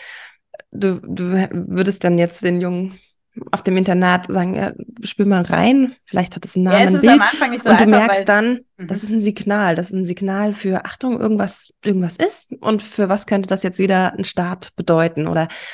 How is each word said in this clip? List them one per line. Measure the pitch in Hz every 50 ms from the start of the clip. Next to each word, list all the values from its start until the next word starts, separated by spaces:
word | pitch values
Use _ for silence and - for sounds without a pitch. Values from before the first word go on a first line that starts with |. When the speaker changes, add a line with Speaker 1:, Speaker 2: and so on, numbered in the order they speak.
| - - - - - - - _ _ _ - - - _
Speaker 1:
Du, | - - 202 190 185 -
du | - - 185 185 180 180 190 190 190 -
würdest | - 175 180 - 180 180 190 202 202 - -
dann | 175 175
jetzt | 170 170 170 - - 175
den | 180 180 175
Jungen | 180 180 180 180 190 190 190 - _ _ _ _ _ _ - - - -
auf | - - -
dem | 190 185
Internat | 185 190 190 175 180 180 180 180 180 -
sagen, | - 190 190 175 185 -
„Ja, | - 196 - - - - - - - -
spür | - - - 202
mal | 202 196 180 175
rein, | - 170 165 180 247 269 277 262 247 - _ _
vielleicht | - - 180 180 180 -
hat | 175 -
es | - -
einen | 185 185
Speaker 2:
Ja, | 185 190 202
Speaker 1:
Namen, | 196
Speaker 2:
es | 190 185
Speaker 1:
ein | 175
Speaker 2:
ist | -
am | 240 277 294
Speaker 1:
Bild.“ |
Speaker 2:
Anfang | 302 233 - - 294 240
nicht | 247 240 -
so | 226
Speaker 1:
Und | 220 220
du | 220
Speaker 2:
einfach, |
Speaker 1:
merkst | 214 208 208 208
Speaker 2:
weil | 202 196 196 196 208
Speaker 1:
dann, | 202 208 220 240 247 240 - _ _
Speaker 2:
Mhm. | - 180
Speaker 1:
das | 165 190 208 214
ist | 208
ein | 220 220
Signal, | 202 208 202 - - 202 202 208 202 175 165
das | 170 180
ist | 185 190
ein | 185 185
Signal | 175 180 - 196 196 190 202 208 208 202
für, | - - 190 190 - -
Achtung, | - - - 269 254 233 -
irgendwas, | 220 214 220 202 196 185 - - - - _ _ -
irgendwas | 208 190 185 175 165 -
ist. | - 330 427 - - - - - -
Und | - 214 220 202
für | 208 - - 220 202 185
was | 196 202 -
könnte | - 208 196 190
das | 190 196 190 -
jetzt | 185 185 -
wieder | 190 190 190 185 185 180 -
ein | - 185
Start | - - - 175 180 185 - - - -
bedeuten? | - 180 - 165 160 165 165 165 151 156
Oder | 170 165 160 160 165 - - - -